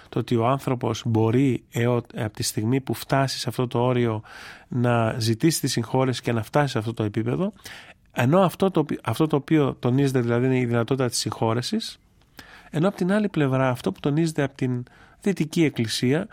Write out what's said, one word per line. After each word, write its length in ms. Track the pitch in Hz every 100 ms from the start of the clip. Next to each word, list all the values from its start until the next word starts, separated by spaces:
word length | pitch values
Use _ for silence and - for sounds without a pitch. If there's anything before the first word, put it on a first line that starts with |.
| -
το 100 | -
ότι 160 | 113 117
ο 120 | 117
άνθρωπος 560 | 135 - 127 117 113 117
μπορεί 580 | 110 110 123 139 117 _
εώ-, 340 | 120 120 120 - 196
από 180 | 110
τη 100 | -
στιγμή 380 | 117 - 110 135
που 120 | 131
φτάσει 460 | - - 135 135 -
σε 100 | 127
αυτό 180 | - 120
το 120 | 120
όριο 420 | 123 123 120 107 - - - - -
να 480 | 127 123 117 110 131
ζητήσει 400 | 113 110 160 -
τη 80 | 135
συγχώρεση 540 | - 117 131 131 123
και 100 | -
να 120 | 113
φτάσει 280 | 107 147 143
σε 60 | 120
αυτό 160 | 113
το 100 | 113
επίπεδο, 500 | 107 110 117 143 196 - - - - - _
ενώ 280 | - 123 180
αυτό 320 | 180 - 190
το 80 | 170
οποι-, 200 | 147 -
αυτό 240 | - 110 160
το 80 | 143
οποίο 400 | - 156 135 127
τονίζεται 420 | 123 131 139 127
δηλαδή 240 | 120 120 127
είναι 140 | 127
η 60 | 120
δυνατότητα 440 | 120 117 135 123
της 80 | -
συγχώρεσης, 840 | 110 - 113 113 - - - - _ _ _ - - - -
ενώ 180 | 156 190
απ' 80 | 196
την 160 | 180
άλλη 180 | 208 208
πλευρά 400 | 160 139 131 131
αυτό 220 | 127 -
που 80 | -
τονίζεται 440 | 147 147 165 156
από 120 | 139 -
την 280 | 131 123 123 - - -
Δυτική 420 | 202 185 151 170
Εκκλησία 640 | 147 - 113 - 123 151 208